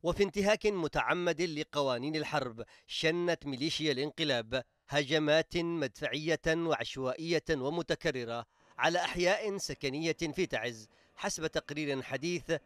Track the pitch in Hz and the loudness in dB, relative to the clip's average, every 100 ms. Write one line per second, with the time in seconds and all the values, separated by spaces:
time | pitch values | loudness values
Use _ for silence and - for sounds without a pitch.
0 | 165 170 196 196 202 220 214 196 160 151 | 0 2 2 4 2 4 2 2 0 0
1 | 120 165 175 160 175 151 151 147 139 120 | 2 2 2 0 -2 -4 -4 0 0 0
2 | 135 156 147 151 127 113 110 - _ - | -2 -4 -2 -2 -2 -8 -14 -16 _ -2
3 | 160 170 175 165 139 131 151 - 151 131 | 0 2 0 0 -2 -4 -2 0 0 0
4 | 151 - 156 123 110 127 - _ _ 143 | -2 -2 0 0 0 -4 -6 _ _ 0
5 | 139 156 151 156 156 175 170 170 135 - | 2 2 6 4 4 0 0 -2 -4 -4
6 | 139 131 156 156 165 165 170 131 117 - | -4 -4 0 0 2 2 2 0 -2 -2
7 | 131 - 160 165 - 151 131 170 165 165 | -4 -2 0 0 2 0 0 -2 -2 -2
8 | 165 131 117 117 117 _ _ - 139 175 | 0 -2 -4 -6 -8 _ _ 2 2 4
9 | 175 175 175 208 214 196 - 139 139 139 | 0 2 4 4 0 -4 -6 -4 -4 -2
10 | 160 156 151 143 170 120 120 113 107 _ | -2 0 -2 -2 0 0 -4 -6 -16 _
11 | _ - 202 180 156 160 - 147 147 135 | _ -6 -6 -2 -2 -2 -4 -4 -2 -2
12 | 120 131 156 175 - 156 | -4 -4 -2 -4 -2 -4